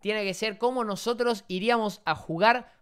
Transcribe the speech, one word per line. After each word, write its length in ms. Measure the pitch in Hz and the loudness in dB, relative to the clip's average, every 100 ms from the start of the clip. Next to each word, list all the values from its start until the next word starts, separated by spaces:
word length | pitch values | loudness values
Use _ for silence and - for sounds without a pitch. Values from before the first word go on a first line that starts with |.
tiene 220 | 202 214 | -4 -2
que 80 | 196 | -2
ser 220 | 175 220 202 | -4 -4 -2
como 260 | 240 254 | -2 0
nosotros 600 | 220 190 233 233 240 220 - | -2 -2 -2 0 0 -2 -4
iríamos 520 | 185 214 240 214 175 | -2 2 2 2 -4
a 100 | - | -4
jugar, 580 | 156 - 165 214 247 240 _ | -4 -4 2 4 4 0 _